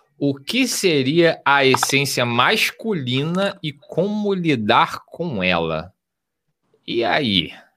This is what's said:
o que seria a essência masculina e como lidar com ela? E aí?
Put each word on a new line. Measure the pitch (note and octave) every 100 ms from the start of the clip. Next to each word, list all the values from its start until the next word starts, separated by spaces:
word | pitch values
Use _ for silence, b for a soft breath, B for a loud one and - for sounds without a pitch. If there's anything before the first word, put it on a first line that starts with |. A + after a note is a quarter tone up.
| b -
o | C#3+
que | C3+ - A#3+ B3
seria | - F#3 D3 B2+ E3 E3 - C#3
a | C#3
essência | C3+ B2 - C#3 C#3 - A#2+
masculina | A#2+ D3 A3 - - A3 F3 B2 C3 D#3 F3+ G3 -
e | D#3
como | - - - G3 G#3+ G3+
lidar | F#3+ E3 B2+ G#2 B2+ E3 - -
com | - E3+ G#2
ela? | F2+ E2+ E2 D#2+ F2 _ _ _ _ _ _ _ _ _ -
E | A#2 -
aí? | D#3 B2+ F#2+ D2 B B